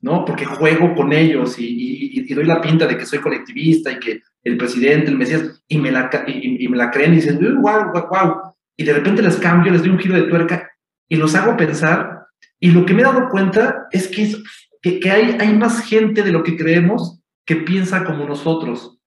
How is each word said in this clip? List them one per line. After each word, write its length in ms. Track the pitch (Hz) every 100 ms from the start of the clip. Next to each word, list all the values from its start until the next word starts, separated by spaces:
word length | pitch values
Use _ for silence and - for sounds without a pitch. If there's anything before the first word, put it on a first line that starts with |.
¿no? 240 | 123 175 175
Porque 200 | - 135
juego 500 | 143 156 160 175 -
con 180 | 143
ellos 460 | 151 160 139 120 -
y, 60 | 117
y, 560 | 120 127 - 139 131
y 120 | 127
doy 120 | 143 160
la 140 | 165
pinta 280 | 151 160 156
de 100 | 120
que 80 | -
soy 140 | 143
colectivista 720 | - - - 123 160 160 147
y 80 | 120
que 240 | 117 110 _ _
el 140 | 120 120
presidente, 540 | 120 123 135 151 143
el 60 | 131
Mesías, 440 | 127 156 160 - _
y 100 | 151
me 140 | 131
la 180 | 131 123
ca-, 140 | 139 -
y, 60 |
y, 340 | 127 123 127 123
y 20 |
me 100 | 123
la 120 | 120
creen 240 | 135 156
y 40 | 160
dicen, 200 | 147 143
"Uy, 160 | 208 269
guau, 300 | 202 214 185
guau, 160 | 175 170
guau". 340 | 190 180 160 - _ _ -
Y 80 | 151
de 80 |
repente 280 | 143 185 208
les 140 | 196 -
cambio, 380 | 175 175 170
les 80 | 175
doy 100 | 175
un 80 | 185
giro 160 | 190 180
de 140 | -
tuerca 420 | 170 165 175 - _ _ _ _
y 80 | 160
los 180 | 156 170
hago 220 | 208 -
pensar. 720 | 156 151 156 175 - - - _ _ _
Y 100 | 180
lo 140 | 170 170
que 80 |
me 80 | 202
he 20 |
dado 240 | 262 254 247
cuenta 600 | 196 190 202 254 - -
es 160 | 190 -
que, 160 | 208
es, 180 | 214 214 - - _ _
que, 200 | 180 180
que 100 | 185
hay, 240 | 202 233 -
hay 160 | 214
más 320 | 214 233 - -
gente 380 | 220 214 208
de 80 | 190
lo 120 | 165
que 120 | 175 160
creemos 640 | 160 170 175 226 - - _ _ -
que 120 | 160
piensa 480 | 160 190 180 190 170
como 200 | 147 143
nosotros. 720 | 143 165 160 120 120 - _